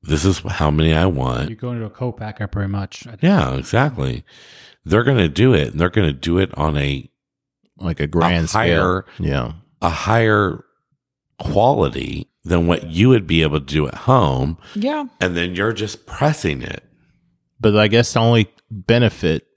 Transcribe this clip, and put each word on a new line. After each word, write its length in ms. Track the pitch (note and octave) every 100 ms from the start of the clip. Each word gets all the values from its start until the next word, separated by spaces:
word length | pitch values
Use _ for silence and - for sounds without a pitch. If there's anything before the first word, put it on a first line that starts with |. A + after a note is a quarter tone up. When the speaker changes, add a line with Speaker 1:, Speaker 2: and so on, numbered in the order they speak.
Speaker 1:
This 220 | E2 D2+
is 160 | F2+ F#2
how 320 | F#2 F2+ D2+
many 200 | D2+ D#2+
I 140 | D#2 F2+
want." 440 | D2+ B1+ B1 D2
Speaker 2:
You're 60 | A2+
going 220 | B2 A#2+
to 60 | A2
a 40 |
co-packer 580 | - B2+ A#2 A2 G#2 G2+
pretty 200 | G#2 G2
much. 340 | G2 G2 - - A2+
Speaker 1:
Yeah, 340 | E3+ G3 C2+
exactly. 680 | C2+ - G#2 D3 B2 C2+ B1 - - - - - _
They're 200 | - G2+
gonna 240 | A#2+ C3 E2+
do 260 | C2+ B2+
it, 160 | G#2+ C2+
and 100 | C2+
they're 80 | F2
gonna 240 | A2 F2
do 260 | C2+ - F2
it 120 | F#2+ -
on 180 | D2+ D2
a 320 | C#2+ C#2 - _ _ _ _ _ _ _
Speaker 3:
Like 220 | F#2+ -
a 80 | D2
grand 380 | E2+ E2+ E2+ E2
Speaker 1:
a 20 |
higher 540 | G#2+ A2 E2 F#2 F#2 -
Speaker 3:
scale. 100 | -
Yeah. 280 | D#2 C#2 A#1+ E2 _ _
Speaker 1:
a 100 | F2
higher 760 | D#2+ G2 A2+ A2+ G#2+ G2 - - _ _ _ _ _ _ _
quality 920 | - D#2 A#2 C#3 D2 - - - - _
than 220 | E2+ F2 E2+
what 240 | E2+ D#2+
you 180 | E2 A#2
would 160 | B2 E2
be 160 | E2
able 180 | D#2 D2+
to 60 | C2+
do 200 | D2+ C#2+
at 80 |
home. 640 | - - B2+ F2 C2 C#2 E2 -
Speaker 4:
Yeah. 300 | G#3 A#3+ D4+ C#4 _
Speaker 1:
And 160 | - E2+
then 180 | F2
you're 180 | F2+ G#2
just 340 | G#2+ G#2+ - -
pressing 560 | - D3 D3+ E2+ C#2
it. 200 | A#1+ - _ _ _ _ _ _ _ _
Speaker 3:
But 160 | A2 G#2
I 120 | G#2
guess 240 | A2+ A#2
the 80 | -
only 280 | A#2 A#2 G#2 _ _
benefit 760 | G#2+ - A#2 A#2 - F2+ D#2+ _